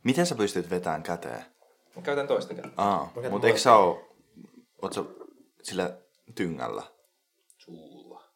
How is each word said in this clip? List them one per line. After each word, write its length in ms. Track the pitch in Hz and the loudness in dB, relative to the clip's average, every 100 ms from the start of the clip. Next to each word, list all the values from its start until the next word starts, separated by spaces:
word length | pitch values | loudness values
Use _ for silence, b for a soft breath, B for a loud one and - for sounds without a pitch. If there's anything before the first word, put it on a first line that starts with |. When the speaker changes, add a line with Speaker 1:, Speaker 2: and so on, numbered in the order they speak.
Speaker 1:
Miten 220 | 117 139 175 | 2 2 0
sä 100 | 127 | 2
pystyt 340 | 101 95 85 | 0 0 -4
vetämään 340 | 90 87 78 | -4 -2 -4
käteen? 420 | 85 85 - 57 - _ _ _ _ - | -6 -8 -8 -12 -16 _ _ _ _ -10
Speaker 2:
Mä 60 | |
käytän 260 | 160 143 143 | -4 -4 0
toista 260 | 170 - | -2 -2
kättä. 180 | - - - | -12 -12 -2
Speaker 1:
Aa, 280 | 101 92 69 | 0 0 -4
Speaker 3:
Mä 60 | |
käytän 180 | 120 - | -10 -6
Speaker 1:
mut 120 | 101 117 | 0 2
eikö 140 | 110 | 4
sä 100 | 127 | 8
Speaker 3:
molempia. 320 | 110 92 - | 8 8 2
Speaker 1:
oo, 140 | - _ _ - - - _ _ | -10 _ _ -20 -20 -20 _ _
oot 120 | 98 | -8
sä 100 | 101 - - - _ _ _ | -6 -8 -12 -20 _ _ _
sillä 340 | - 92 90 - _ _ - - | -8 -4 -4 -6 _ _ -18 -6
tyngällä? 480 | 90 76 58 53 - _ _ _ _ _ _ _ | -6 -4 -8 -8 -12 _ _ _ _ _ _ _
Speaker 2:
Suulla. 680 | - 170 147 - - - _ | -20 -20 -20 -20 -20 -20 _